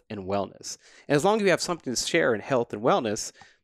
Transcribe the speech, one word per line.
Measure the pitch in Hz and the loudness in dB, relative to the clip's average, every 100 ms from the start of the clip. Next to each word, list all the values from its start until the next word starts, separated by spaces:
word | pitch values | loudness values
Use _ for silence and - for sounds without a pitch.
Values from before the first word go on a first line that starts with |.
| - | -12
and | 104 | -10
wellness. | 92 98 98 - - - _ - - | -4 -4 -4 -8 -14 -14 _ -20 -2
And | 143 | 2
as | 175 | 4
long | 220 | 2
as | |
you | 196 | 4
have | 160 | 2
something | - 170 - | 0 -6 -4
to | 117 | -4
share | - 170 160 | 0 2 2
in | 107 | 0
health | - 131 120 | 0 0 0
and | 104 | -2
wellness, | 117 190 117 104 - - - _ | 0 2 0 -4 -6 -14 -20 _